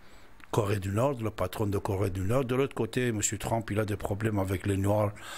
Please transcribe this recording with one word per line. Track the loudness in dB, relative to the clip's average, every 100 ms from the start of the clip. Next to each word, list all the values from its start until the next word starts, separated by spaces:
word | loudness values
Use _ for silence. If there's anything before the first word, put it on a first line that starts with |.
| -20 -20 -20 -20 -2
Corée | 0 2 0
du | 0
Nord, | 2 2 0
le | -4
patron | -2 -2 0 0
de | 0
Corée | 0 0 0
du | 0
Nord. | 2 2
De | 2
l'autre | 0 0
côté, | 0 -2 0 0
monsieur | 2 0 -2
Trump, | -2 -2 0
il | 0
a |
des | 0 0
problèmes | -2 0 0 0
avec | 0 0 2
les | 2
Noirs | 4 4 2 -2 -12